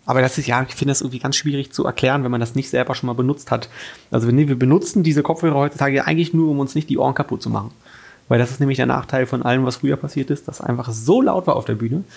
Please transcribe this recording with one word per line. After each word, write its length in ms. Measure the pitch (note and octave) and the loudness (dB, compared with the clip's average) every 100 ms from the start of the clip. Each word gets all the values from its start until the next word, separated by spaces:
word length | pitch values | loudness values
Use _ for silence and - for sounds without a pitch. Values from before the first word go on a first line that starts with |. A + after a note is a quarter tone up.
| - | -2
Aber 160 | B2+ | 2
das 160 | B2+ - | 2 0
ist, 100 | B2 | 0
ja, 160 | A#2+ C3 | 0 0
ich 80 | |
finde 180 | - C#3+ | -2 -2
das 100 | C3+ | 0
irgendwie 180 | C#3+ B2+ | -4 -4
ganz 160 | C#3 C#3 | -4 -2
schwierig 380 | D3+ C#3 C3+ | -2 -4 -4
zu 100 | - - | -4 -4
erklären, 380 | - B2+ C#3+ | 0 0 2
wenn 80 | B2+ | 0
man 80 | A#2+ | 0
das 160 | A#2 C#3 | -2 -2
nicht 140 | C3+ | -2
selber 260 | B2 B2+ C#3+ | -2 -2 -4
schon 120 | B2+ | -4
mal 60 | |
benutzt 380 | A#2 B2+ D3 - | 0 0 -2 -2
hat. 160 | A#2+ - - - - - | -4 -4 -14 -18 -20 -4
Also, 220 | B2 A#2 | 0 4
nee, 160 | B2+ D3 | 4 4
wir 100 | B2 | 2
benutzen 460 | B2+ D#3+ - G3+ | 4 4 4 2
diese 180 | E3 D3 | 4 2
Kopfhörer 340 | C#3+ E3 E3 C#3+ | 2 0 2 2
heutzutage 420 | C#3+ - C#3 C3+ | 0 0 0 0
ja 60 | C#3+ | 0
eigentlich 280 | D#3+ E3+ | 0 2
nur, 160 | D#3+ D#3+ | 2 2
um 100 | C#3+ | 2
uns 140 | C#3 - | 0 -2
nicht 140 | D#3 | -2
die 80 | C3+ | 0
Ohren 160 | C3+ | 0
kaputt 280 | C3+ - B2 | 0 -2 -4
zu 80 | A#2+ | -4
machen. 220 | G#2+ G#2+ - - - - - - | -4 -6 -14 -20 -20 -20 -10 0
Weil 100 | A#2+ | 2
das 120 | B2 | 2
ist 100 | C3 | 0
nämlich 160 | C#3 C3 | 0 0
der 80 | B2 | 0
Nachteil 400 | B2+ - C3 B2+ | 0 -2 -2 0
von 180 | B2+ | -2
allem, 220 | B2 B2+ B2+ | 0 2 0
was 100 | B2+ | 0
früher 220 | C#3 C#3+ | -2 -2
passiert 320 | C#3+ - C3 | -4 -4 -4
ist, 180 | C#3 - | -4 -6
dass 140 | - | -8
einfach 280 | - A#2+ B2 | -4 -4 -4
so 280 | A2 A2+ A3+ | -2 2 4
laut 240 | C#4 F#3 F3+ | 4 2 0
war 120 | C3+ | -2
auf 80 | - | -2
der 100 | A2 | -2
Bühne, 300 | A2+ D3+ F#3+ | -2 -2 -6